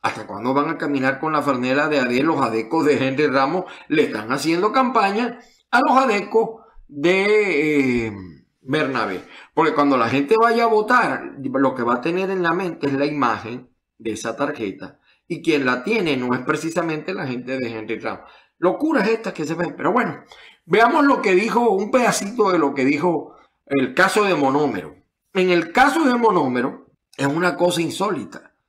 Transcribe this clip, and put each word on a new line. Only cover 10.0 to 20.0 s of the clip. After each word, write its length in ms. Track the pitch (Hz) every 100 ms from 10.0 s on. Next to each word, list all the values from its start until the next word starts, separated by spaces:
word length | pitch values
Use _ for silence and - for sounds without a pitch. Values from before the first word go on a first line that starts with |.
| 113
gente 260 | 131 139 220
vaya 240 | 233 226
a 40 | 233
votar, 680 | 214 214 247 180 127 - -
lo 360 | 127 127 135
que 80 | 127
va 140 | 120 123
a 40 |
tener 300 | 160 180 190
en 120 | 190
la 120 | 170
mente 320 | 170 185 151 139
es 80 |
la 120 | 139 143
imagen 640 | 151 120 104 110 123 - _ _ _
de 140 | 113
esa 240 | 107 117 110
tarjeta. 640 | 143 143 104 92 92 _ _ _ _
Y 140 | 151
quien 220 | 160 147
la 200 | 131 123
tiene 320 | 202 220 170 131
no 180 | 123
es 60 | 127
precisamente 760 | 127 147 160 175 165 156 156
la 120 | 196 147
gente 300 | 123 123 131
de 120 | 120
Henry 300 | 113 107 107
Ramos. 300 | 117 95 - - _ _
Locuras 500 | 175 - 311 285 202
estas 240 | 226 202
que 120 | 180
se 100 | 151
ven. 200 | 165 170 -
Pero 160 | 147
bueno, 300 | 226